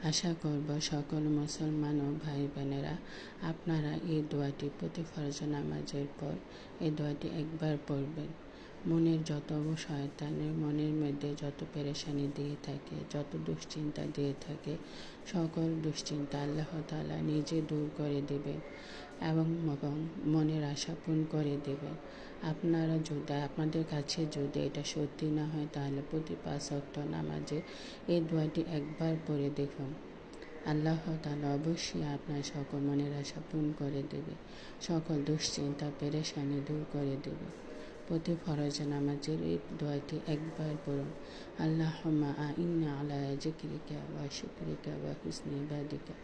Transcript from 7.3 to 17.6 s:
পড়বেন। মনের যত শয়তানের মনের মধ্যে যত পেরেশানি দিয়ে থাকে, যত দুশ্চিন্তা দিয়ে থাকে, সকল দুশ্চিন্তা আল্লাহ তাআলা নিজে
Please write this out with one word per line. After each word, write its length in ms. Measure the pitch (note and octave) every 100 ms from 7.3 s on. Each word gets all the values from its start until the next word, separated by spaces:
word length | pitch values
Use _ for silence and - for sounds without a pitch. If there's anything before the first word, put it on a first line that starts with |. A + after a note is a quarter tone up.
| - D3+ D#3+ D#3 D3 -
পড়বেন। 580 | C#3+ C#3 D#3+ D3+ D#3+ - - - - F3
মনের 380 | E3 E3 D#3+
যত 500 | D#3+ D3 C#3+ D3+ D3+ D#3+ -
শয়তানের 640 | D3 C#3 C#3+ D3 D#3 D3+
মনের 400 | D#3+ D3+ D3 D3+
মধ্যে 420 | D#3 D3 C#3+ D3 C#3+
যত 220 | C#3+ C#3 D#3+
পেরেশানি 540 | D#3 C#3+ D3 - C#3+ C#3+ D3
দিয়ে 200 | C#3+ C#3+
থাকে, 560 | - C#3 - D3+ D3+ D3
যত 180 | D3 E3 D#3
দুশ্চিন্তা 560 | D#3+ - D#3+ D3+ D3 D3
দিয়ে 200 | D3+ C#3+ C#3
থাকে, 360 | - D3+ - D#3 - - - - -
সকল 480 | F3+ E3 E3 E3 D#3+
দুশ্চিন্তা 600 | D#3 C#3+ - D3+ C#3+ C#3+
আল্লাহ 400 | C#3+ D3+ D#3 D#3+ D3+
তাআলা 280 | D#3 D3+ D#3+
নিজে 460 | D#3 D3+ D3 D#3+